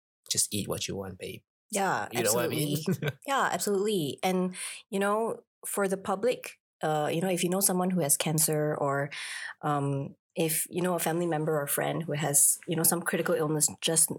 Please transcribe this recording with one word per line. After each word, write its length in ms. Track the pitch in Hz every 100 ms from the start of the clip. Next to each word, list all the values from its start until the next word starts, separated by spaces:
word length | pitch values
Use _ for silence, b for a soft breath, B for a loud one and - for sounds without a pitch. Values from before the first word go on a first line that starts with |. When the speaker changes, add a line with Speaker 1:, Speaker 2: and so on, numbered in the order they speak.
| _ _ -
Speaker 1:
Just 220 | - -
eat 140 | 104 87
what 220 | 80 -
you 80 | 95
want, 220 | 95 92
babe. 240 | - - - _ _
Speaker 2:
Yeah, 380 | 196 190 123 101
Speaker 1:
You 100 | -
know 100 | 110
what 140 | 120 120
I 20 |
mean? 300 | 151 147 147
Speaker 2:
absolutely. 300 | 190 - 147 -
Speaker 1:
<laughs> 80 | -
Speaker 2:
Yeah, 220 | 269 190
absolutely. 680 | 180 208 196 208 196 143 -
And, 320 | 185 185 185 180 B B -
you 80 | 196
know, 420 | 202 214 226 - - _ -
for 200 | - 190
the 80 | 190
public, 560 | 202 190 240 - - - _ _
uh, 280 | 156 151 143
you 80 | 160
know, 80 | 190
if 140 | 180
you 60 | 180
know 100 | 190
someone 300 | 196 180 180
who 100 | 180
has 160 | 143 -
cancer 580 | 160 156 156 151 151 -
or, 320 | 143 139 143 B B B B -
um, 520 | 151 147 139 139 139 - _ -
if 300 | 160 156 -
you 140 | 175
know 120 | 180
a 40 | 170
family 280 | 160 170 175
member 340 | 156 156 151
or 60 | 143
friend 360 | - 143 147
who 100 | 156
has, 460 | 147 143 143 - - -
you 80 | 165
know, 60 |
some 180 | 165 170
critical 320 | 175 160 165
illness, 340 | 165 151 156 151 190
just, 300 | - 160 -